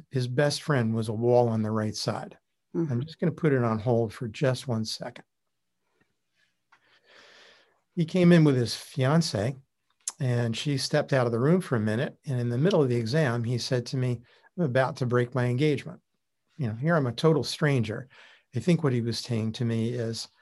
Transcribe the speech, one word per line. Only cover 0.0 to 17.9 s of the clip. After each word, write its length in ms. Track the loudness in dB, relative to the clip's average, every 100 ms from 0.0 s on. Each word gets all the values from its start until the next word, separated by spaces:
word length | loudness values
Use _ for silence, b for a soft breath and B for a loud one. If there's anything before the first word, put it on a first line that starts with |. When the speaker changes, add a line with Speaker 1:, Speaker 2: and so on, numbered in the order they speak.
| -6
Speaker 1:
his 160 | -6 -2
best 340 | 0 0 0
friend 320 | -2 0 2
was 160 | -2 -4
a 40 |
wall 340 | -2 4 4 4
on 160 | 0
the 80 | -2
right 240 | -2 -2 -4
side. 420 | -6 -6 -10 -18 _ _ _ -6
Speaker 2:
Mm-hmm. 160 | -2
Speaker 1:
I'm 120 | -4
just 160 | -6 -4
gonna 120 | -4
put 220 | -2 0
it 100 | 2
on 160 | 0 0
hold 340 | 0 0 0
for 140 | -6 -10
just 400 | -2 -2 -2 -4
one 180 | -4 -4
second. 380 | -8 -12 -16 _ _ _ _ _ _ _ _ _ _ _ _ _ _ _ _ b b b b b b b b b b _ -4
He 100 | 0
came 260 | 4 8
in 120 | 8
with 120 | 8 4
his 200 | 0 -4
fiance, 840 | -8 0 2 2 2 -2 -2 -4 _ _ _ _ -14 -6
and 360 | -2 0 -2 -2
she 220 | -4 -4
stepped 360 | 0 -2 2
out 120 | 0 2
of 60 |
the 80 | 2
room 220 | 2 2
for 160 | 2 0
a 20 |
minute. 360 | 0 0 -4 -8 -6
And 120 | -4
in 100 | -2
the 100 | 0
middle 240 | 2 4
of 60 | 2
the 60 | 0
exam, 480 | 0 0 0 0
he 140 | -2 -4
said 300 | -2 -4 -2
to 100 | -4
me, 240 | -2 -4 b b b -4
"I'm 100 | 0
about 320 | 2 0 -2
to 100 | 0
break 260 | 0 0
my 120 | -2 -2
engagement." 540 | 0 0 0 -6 -18 _ _ _ _ _ -6
You 100 | -6
know, 80 | -2
here 200 | 0 2
I'm 120 | 0
a 40 |
total 320 | 2 2 2
stranger. 640 | 0 -2 0 2 0